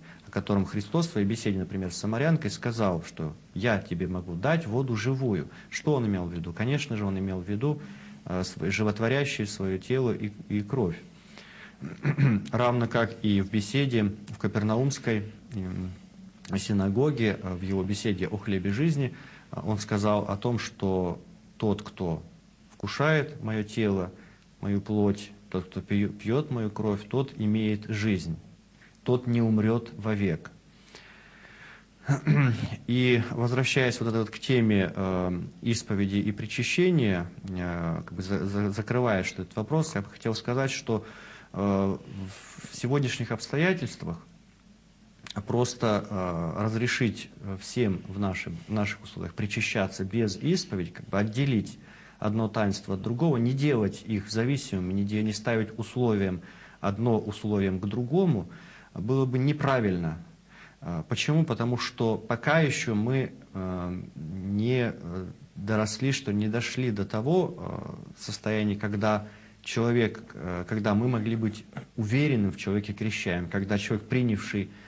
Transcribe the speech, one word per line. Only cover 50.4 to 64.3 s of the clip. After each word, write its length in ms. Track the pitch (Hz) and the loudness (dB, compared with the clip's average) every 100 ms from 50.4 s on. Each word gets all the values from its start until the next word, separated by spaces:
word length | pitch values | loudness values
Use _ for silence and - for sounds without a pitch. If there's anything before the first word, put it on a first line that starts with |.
| 139 180 - 98 87 | 0 0 0 -4 -6
как 160 | - - | -8 -4
бы 120 | 98 | 0
отделить 580 | 107 110 139 113 - - - - - - | 0 0 2 2 0 -8 -20 -20 -20 -6
одно 300 | 104 110 110 | -2 0 0
таинство 460 | 113 104 95 - 95 | 2 0 0 -4 -4
от 60 | |
другого, 360 | 104 120 165 123 | -2 0 2 4
не 160 | 117 | 2
делать 500 | 135 147 120 101 - - | 2 2 4 2 0 -4
их 240 | 104 - | -4 -2
зависимыми, 640 | 110 120 139 - 95 90 | 0 2 0 -2 -2 0
не 100 | 98 101 | 0 0
де-, 180 | 107 | 0
не 100 | 107 | 0
ставить 440 | 104 - 113 110 - | 0 0 0 0 -4
условием, 640 | 113 127 123 104 95 90 - - - - | -6 0 2 4 2 0 -8 -20 -20 -4
одно 380 | 98 101 120 107 | -2 0 2 2
условием 600 | 104 101 107 104 98 92 | 0 -4 0 2 2 0
к 60 | 101 | -2
другому, 640 | 110 123 170 185 110 85 - - - - | -2 0 4 4 2 -2 -12 -20 -20 -14
было 320 | - 104 135 131 | -6 0 2 2
бы 120 | 127 | 2
неправильно. 800 | 139 147 135 131 104 90 82 82 - - - - - - | 2 2 2 4 4 2 0 -4 -12 -20 -20 -20 -20 -14
Э, 220 | 85 85 - | -6 -6 -2
почему? 380 | 117 - 156 156 | -2 2 4 4
Потому 320 | 110 117 120 | 2 0 0
что 400 | - - 113 104 | -2 0 0 0
пока 420 | - 117 - 156 | -2 0 4 4
еще 360 | 147 - 123 104 | 4 2 0 0
мы, 360 | 113 131 127 - - | 2 2 0 -6 -12
э, 480 | 98 92 92 87 90 - - | -6 -4 -2 -4 -6 -8 -10
не, 760 | 78 | -10